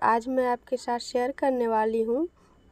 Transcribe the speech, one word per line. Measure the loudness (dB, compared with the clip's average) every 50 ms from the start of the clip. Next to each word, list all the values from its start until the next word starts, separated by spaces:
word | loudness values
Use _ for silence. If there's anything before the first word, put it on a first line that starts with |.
| 2
आज | 2 2 2 0
मैं | -2 0 0 0
आपके | 0 0 -2 -4 -6 -6
साथ | -6 -4 -4 -6 -6
शेयर | -6 -4 -4 -2 -2 -2 -2
करने | 0 0 0 2 2 2
वाली | 2 2 2 2 2 0 0 0
हूँ | 0 0 0 -2 -4 -6 _ _ _ _ _ _ -2